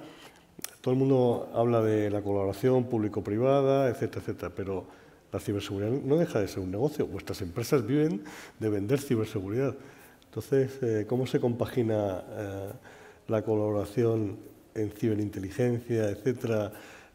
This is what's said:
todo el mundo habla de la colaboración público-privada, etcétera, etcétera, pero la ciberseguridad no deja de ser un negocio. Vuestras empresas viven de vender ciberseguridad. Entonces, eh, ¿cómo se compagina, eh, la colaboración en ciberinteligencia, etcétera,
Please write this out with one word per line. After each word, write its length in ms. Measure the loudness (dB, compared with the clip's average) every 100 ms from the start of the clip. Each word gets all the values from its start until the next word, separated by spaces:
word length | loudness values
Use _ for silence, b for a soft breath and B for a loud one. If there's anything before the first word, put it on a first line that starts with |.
| B B B B -20 -14 -14 -6
todo 140 | 0
el 60 | 2
mundo 500 | 4 6 6 2 0
habla 280 | 2 4 4
de 260 | 4 4 2
la 140 | 0
colaboración 640 | 0 0 0 2 4 4
público-privada, 1040 | 2 0 0 -2 -2 0 4 4 4 4 2
etcétera, 340 | 0 -4 -6
etcétera, 300 | -8 -8 -8
pero 320 | -6 -6 -6 -8 B B B -10
la 80 | -6
ciberseguridad 500 | -4 -4 -4 -4 -2
no 260 | -2 2 2
deja 240 | 2 0
de 80 | -2
ser 120 | -4
un 100 | -6
negocio. 360 | -2 -2 0 -4
Vuestras 360 | -4 -8 -6
empresas 420 | -6 -6 0 0
viven 400 | 2 2 2 -2 B B B -6
de 120 | -2
vender 300 | 0 0 -2
ciberseguridad. 720 | 0 0 0 -4 -4 -2 -2 -4 B B B B
Entonces, 540 | -12 -12 0 2 2 0
eh, 220 | 0 0 2
¿cómo 180 | 0 2
se 140 | 2
compagina, 840 | 2 2 0 2 2 2 0 -2 -6
eh, 420 | -8 -8 -6 -8 -12 B B B B -2
la 160 | 0
colaboración 960 | 2 2 2 0 0 2 2 2 0 -6 -14 -20 -10
en 160 | -4 -4
ciberinteligencia, 1200 | 0 0 2 0 -4 -6 0 0 0 0 0 0
etcétera, 640 | 0 -2 -2 0 0 -2 B B B B